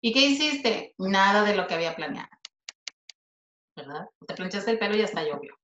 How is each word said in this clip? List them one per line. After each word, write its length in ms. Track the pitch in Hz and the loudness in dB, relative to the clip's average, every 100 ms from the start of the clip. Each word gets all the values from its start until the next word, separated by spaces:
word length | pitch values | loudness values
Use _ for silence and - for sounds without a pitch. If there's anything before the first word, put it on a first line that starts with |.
"¿Y 120 | 233 | 2
qué 80 | 240 277 | 4 4
hiciste?". 680 | 277 302 285 233 208 - _ | 4 0 0 0 -2 -6 _
"Nada 440 | 190 196 196 202 208 | 0 4 6 6 4
de 100 | 202 | 2
lo 120 | 180 | 0
que 80 | 165 | -2
había 200 | 165 165 | -4 -4
planeado", 340 | 151 - - _ - _ - - - _ _ - _ _ _ _ _ - | -8 -10 -12 _ -20 _ -20 -18 -18 _ _ -20 _ _ _ _ _ -18
¿verdad? 320 | 139 147 180 _ - | -12 -12 -12 _ -16
Te 60 | |
planchaste 380 | - 185 208 233 | -8 -6 -4 -2
el 80 | 226 | 0
pelo 160 | 202 208 | 0 0
y 40 | |
hasta 200 | 208 - | 0 -2
llovió. 300 | 151 143 - - | -4 -6 -10 -18